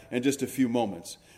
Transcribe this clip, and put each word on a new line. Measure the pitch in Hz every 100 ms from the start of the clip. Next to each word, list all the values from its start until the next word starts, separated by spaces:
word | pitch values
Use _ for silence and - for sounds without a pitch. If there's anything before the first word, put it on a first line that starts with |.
| -
in | 123
just | 131 135
a | 123
few | - 127
moments. | 120 110 87 - - -